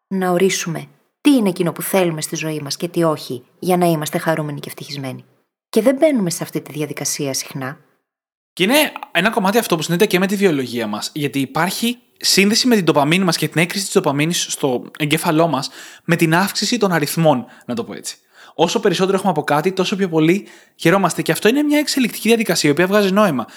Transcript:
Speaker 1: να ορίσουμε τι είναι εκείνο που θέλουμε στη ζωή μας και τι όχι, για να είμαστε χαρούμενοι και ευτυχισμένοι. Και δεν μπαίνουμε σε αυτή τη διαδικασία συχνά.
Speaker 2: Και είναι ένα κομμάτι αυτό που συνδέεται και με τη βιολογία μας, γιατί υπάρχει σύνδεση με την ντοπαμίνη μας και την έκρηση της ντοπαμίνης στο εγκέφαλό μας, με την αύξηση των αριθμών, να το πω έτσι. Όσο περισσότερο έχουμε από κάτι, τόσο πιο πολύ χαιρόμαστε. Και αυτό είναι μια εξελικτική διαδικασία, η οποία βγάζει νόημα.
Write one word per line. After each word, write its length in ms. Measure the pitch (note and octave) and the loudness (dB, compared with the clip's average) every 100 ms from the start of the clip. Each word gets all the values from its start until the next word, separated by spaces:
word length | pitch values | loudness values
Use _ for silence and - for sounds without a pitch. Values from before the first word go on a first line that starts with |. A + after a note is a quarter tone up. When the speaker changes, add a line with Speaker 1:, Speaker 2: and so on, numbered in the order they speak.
| _ | _
Speaker 1:
να 220 | F#3+ F#3 | -2 0
ορίσουμε 540 | F3+ F#3+ F#3+ F3+ D3+ D3 _ _ _ | 2 2 0 -4 -8 -10 _ _ _
τι 100 | D4 | 2
είναι 180 | C4+ G3+ | 4 2
εκείνο 220 | F#3 E3+ | 0 -2
που 100 | D3+ | -4
θέλουμε 400 | - G3 F3 D#3 | -2 0 2 -2
στη 140 | - D#3+ | -6 -6
ζωή 240 | D#3 D3+ | -6 -6
μας 180 | C#3+ - | -8 -8
και 100 | F3 | -4
τι 160 | E3+ | 0
όχι, 400 | E3 D3+ - B2 - _ | 0 0 -6 -12 -12 _
για 180 | E3+ F3+ | 0 2
να 80 | F3 | 2
είμαστε 320 | D#3 D3+ F3 | 2 -2 -4
χαρούμενοι 420 | E3 D#3 D3 C#3+ | -2 -2 -4 -8
και 80 | - | -12
ευτυχισμένοι. 560 | - C#3+ C#3+ C3+ B2+ - _ _ _ _ | -16 -14 -10 -10 -12 -18 _ _ _ _
Και 120 | A3+ | 0
δεν 140 | A3 C4+ | 2 4
μπαίνουμε 340 | D#4+ C4 F3 | 2 2 0
σε 140 | - | -4
αυτή 180 | E3 E3 | -6 -8
τη 100 | - | -8
διαδικασία 640 | D3 D3 - C#3+ - C#3+ | -8 -8 -6 -6 -4 -4
συχνά. 440 | C3 - C#3 C3 D#3+ _ _ _ _ _ _ _ | -6 -8 -10 -10 -12 _ _ _ _ _ _ _
Speaker 2:
Και 100 | - | -2
είναι 280 | F#3+ D4 C#4 - - | 2 2 0 -4 -4
ένα 180 | E3+ G3+ | 0 0
κομμάτι 280 | A3+ F#3+ A3 | 0 2 0
αυτό 180 | - E3+ | 0 -2
που 60 | |
συνδέεται 240 | D3+ F3 G#3 | 0 2 2
και 140 | F3+ | 2
με 80 | F#3+ | 0
τη 80 | G3+ | 2
βιολογία 520 | G3 C#3+ B2 A#2 G#2+ | 2 2 -2 -4 -4
μας, 220 | G#2 - | -4 -6
γιατί 260 | D#3 C#3+ C3 | -6 -4 -2
υπάρχει 580 | C3 D3 F3+ - A#3 A#3+ _ _ | -2 -2 -2 -2 -4 -4 _ _
σύνδεση 500 | - - G3+ A3 B3 | 0 4 4 2 2
με 80 | A3 | 2
την 80 | |
ντοπαμίνη 400 | D#3+ - D3 F3+ | 4 2 2 2
μας 140 | F#3 D#3+ | 2 0
και 100 | D#3 | -2
την 140 | D#3 | 0
έκρηση 240 | F3 G3+ G3 | 0 -2 0
της 80 | |
ντοπαμίνης 520 | G3 D#3 C#3 D#3 F3 - | 0 2 0 0 -2 -6
στο 340 | - C#3+ B2 - - | -2 -2 -2 -6 -6
εγκέφαλό 480 | D3+ E3+ - D#3 E3+ | -2 0 2 2 2
μας, 220 | - - - - - | 0 -6 -12 -20 -12
με 120 | - E3 | -2 0
την 200 | E3 E3 | 2 2
αύξηση 420 | G3 - G3+ A#3+ | 0 -2 -4 0
των 140 | G3 | 0
αριθμών, 540 | E3 - - D#3+ B2+ A2 - - | 0 -2 2 2 2 -4 -16 -8
να 100 | A#2+ | -8
το 80 | |
πω 100 | G2+ | -8
έτσι. 240 | G2 - - _ - - | -12 -14 -16 _ -20 -16
Όσο 260 | - E3+ A3+ | 0 0 2
περισσότερο 360 | G#3 D#3+ F#3 F#3+ | 0 2 0 2
έχουμε 140 | G3 | 0
από 120 | D3+ | -2
κάτι, 280 | C#3 D3 E3+ | 0 0 0
τόσο 240 | F#3+ F3+ F#3+ | -2 -2 -2
πιο 140 | G3 | 0
πολύ 380 | D#3+ D#3+ G3 - - _ _ | 2 2 2 -4 -20 _ _
χαιρόμαστε. 460 | E3 G3 F3 F3 | 2 2 2 -2
Και 100 | E3 | -2
αυτό 160 | D#3 G#3 | 2 2
είναι 160 | C4+ | 2
μια 160 | D4+ D4 | 2 0
εξελικτική 480 | C#4+ - A#3 - G#3+ | 0 0 -2 -2 0
διαδικασία, 420 | A#3 A3 E3 D3 | 2 2 0 2
η 20 | |
οποία 160 | C#3 F#3 | 2 2
βγάζει 240 | G#3 G3 | 2 2
νόημα. 340 | G3 G#3 C3 G#2+ | 2 2 0 -6